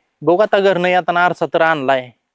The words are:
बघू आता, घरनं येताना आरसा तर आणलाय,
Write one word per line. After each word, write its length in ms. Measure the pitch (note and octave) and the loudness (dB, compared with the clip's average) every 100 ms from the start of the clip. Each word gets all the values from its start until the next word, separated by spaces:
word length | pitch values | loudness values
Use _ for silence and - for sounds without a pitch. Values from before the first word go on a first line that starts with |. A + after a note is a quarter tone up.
| _ _ | _ _
बघू 160 | D3 F3 | -2 0
आता, 220 | G#3 G#3 | 2 2
घरनं 280 | G3 F3 F3+ | 2 0 0
येताना 380 | F3+ F3 F3 F3 | 0 0 0 0
आरसा 200 | E3+ D#3+ | 0 -4
तर 160 | E3+ | 0
आणलाय, 480 | D#3+ D#3 C3 C3+ B2 _ _ | 0 0 0 -2 -4 _ _